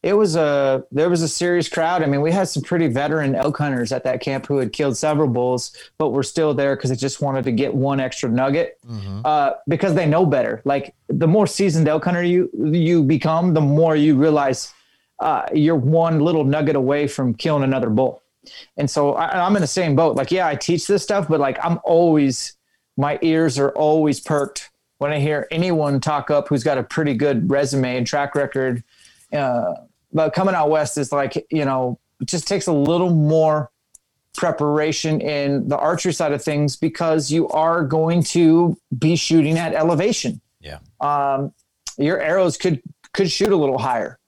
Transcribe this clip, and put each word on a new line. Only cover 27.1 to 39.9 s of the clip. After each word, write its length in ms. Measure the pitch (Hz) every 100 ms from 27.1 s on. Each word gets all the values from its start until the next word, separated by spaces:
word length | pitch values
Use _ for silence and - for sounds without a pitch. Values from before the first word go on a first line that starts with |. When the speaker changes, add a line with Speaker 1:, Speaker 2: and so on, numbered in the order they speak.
Speaker 1:
good 360 | 120 147 123 123
resume 460 | 135 143 135 127 127
and 100 | 117
track 300 | 147 143 147
record. 480 | 135 135 131 120 - _ - _ _
Uh, 420 | 151 135 120 95 82 - _ _
but 200 | 156 156
coming 220 | - 190
out 160 | 185 151
west 260 | 156 147 -
is, 160 | 135
like, 340 | 143 139 - -
you 140 | 156
know, 340 | 139 131 127 127 _ _
it 80 | -
just 180 | 175 -
takes 200 | 196 -
a 40 |
little 380 | 156 143 170 180
more 600 | 165 151 160 160 151 139 _ _ - _ _ _
preparation 880 | - 175 151 147 151 151 156 160 156
in 480 | 147 147 143 139 -
the 80 | 143
archery 360 | 151 170 185
side 200 | 160 160
of 100 | 143
things, 340 | - 147 147 -
because 540 | 160 - 170 160 135
you 180 | 156 -
are 360 | - 160 170
going 380 | 147 160 160 175
to 540 | - 175 165 165 175 - _ 127
be 180 | 156 170
shooting 420 | - 165 151 165
at 160 | 170
elevation. 640 | 156 160